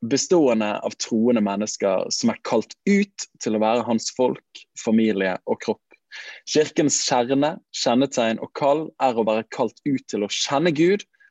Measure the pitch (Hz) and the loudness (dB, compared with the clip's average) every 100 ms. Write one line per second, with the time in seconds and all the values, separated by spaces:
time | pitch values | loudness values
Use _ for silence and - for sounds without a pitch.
0 | 113 135 - 175 139 110 107 104 104 - | -2 -2 2 4 4 2 0 -4 -6 -8
1 | - 113 117 117 104 101 104 - 98 95 | -4 0 2 2 2 -2 -4 -2 0 0
2 | 95 - 117 - - 117 - - - 202 | -2 -2 -2 -2 -2 -2 -2 -6 0 2
3 | 208 - - - - 110 107 120 113 113 | 0 -6 -16 -8 -4 0 2 0 0 -2
4 | - - 127 131 _ - - - - 110 | -4 -2 0 -2 _ -20 -20 -8 0 2
5 | 110 98 95 90 - 107 - - _ _ | 2 0 -2 -2 -4 -6 -4 -6 _ _
6 | _ - - - - 151 151 - 147 - | _ -18 -18 -18 -2 0 0 2 0 0
7 | - 127 120 139 147 170 _ - 127 120 | 0 0 2 2 0 -4 _ -4 2 2
8 | 135 - 113 110 - - 139 151 156 - | 2 0 -2 -2 -6 -2 2 2 -2 -2
9 | 135 117 110 110 110 - 113 - 147 131 | 0 2 0 0 -4 -4 -4 -2 -4 -4
10 | - 104 101 - - 143 175 147 170 208 | -4 -4 -4 -4 -2 0 0 2 2 2
11 | - _ _ | -4 _ _